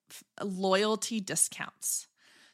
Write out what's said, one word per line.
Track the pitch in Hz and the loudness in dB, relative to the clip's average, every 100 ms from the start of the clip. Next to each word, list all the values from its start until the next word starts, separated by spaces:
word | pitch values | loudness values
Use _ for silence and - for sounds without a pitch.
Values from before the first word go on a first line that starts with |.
| _ | _
f-, | - - - | -20 -20 -8
loyalty | 202 185 190 190 214 220 - 220 | -6 0 4 6 4 2 0 -4
discounts. | 190 160 - - - - - - - _ _ - - | -2 0 0 -2 -12 -8 -6 -6 -8 _ _ -20 -20